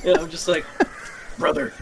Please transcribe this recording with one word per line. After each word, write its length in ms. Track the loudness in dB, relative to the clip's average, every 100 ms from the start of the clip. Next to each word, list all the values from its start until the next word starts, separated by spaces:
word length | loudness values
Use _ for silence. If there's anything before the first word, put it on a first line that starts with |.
and 140 | 6 4
I'm 120 | 4
just 180 | -6 0
like, 180 | 0 -2 0 0 0 -16 -16 -14 -2
Brother. 360 | 0 0 -2 -6